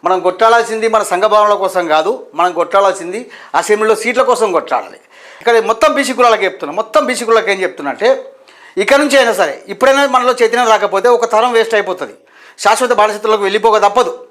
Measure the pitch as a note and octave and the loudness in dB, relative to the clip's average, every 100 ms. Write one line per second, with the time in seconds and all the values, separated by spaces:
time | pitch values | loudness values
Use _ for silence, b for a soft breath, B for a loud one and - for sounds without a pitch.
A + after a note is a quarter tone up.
0 | - F#3 F3 F3+ A3+ A#3 A3 A3 A3+ A3 | -2 -2 -2 0 2 2 0 -4 -2 -2
1 | G3 F#3 G#3+ G#3 G#3 G3+ F#3+ F#3 E3+ D#3 | -2 -2 2 2 2 0 0 -2 0 0
2 | E3 F3 - D3+ F3 E3 E3+ G3 G3 F#3+ | 0 -6 -8 -4 -2 -2 0 2 2 -2
3 | E3+ G#3 B3 B B D#3+ E3+ G#3+ A3 A3 | -8 -10 -12 B B -4 0 0 2 0
4 | A3 B3 C4 A#3 G#3+ E3+ - B2 - - | -2 0 0 0 0 -2 -2 -6 -6 -20
5 | _ B B B A#3 A#3 A3 A3 D4+ C#4 | _ B B B 0 2 0 0 2 0
6 | B3+ A#3+ B3 G#3 F#3 F#3 D3 F3+ A3 D#4 | -2 2 2 2 -2 -4 -8 -8 -2 -2
7 | B3+ B3 A3+ A3+ F#3+ F#3+ F#3 - C#3+ B2+ | -2 -6 -2 -2 0 -4 -4 -6 -10 -2
8 | A3+ C4 - - B B B - G#3 C#4 | 0 0 -6 -20 B B B -6 0 2
9 | D4 C4+ A#3 G3 D#3+ C3+ - G3 C4+ C4+ | 2 2 2 0 -2 -4 -14 0 2 2
10 | C#4 B3 B3 A#3+ A3+ A#3+ A#3 G#3+ G3 G3 | 2 2 0 0 0 2 2 2 2 0
11 | A#3+ A#3+ A#3 A3 B3 A3+ A3 A3 F#3+ F3 | 2 2 2 0 2 0 0 -2 -2 -8
12 | C#3+ - _ B B - G3+ A3 B3 A3 | -10 -14 _ B B -4 0 0 0 2
13 | G#3+ G#3 G#3+ G#3+ G3 G#3 A3 G#3+ G3+ G#3+ | 0 0 -2 0 0 0 2 4 2 2
14 | B3 - - | 0 -4 -16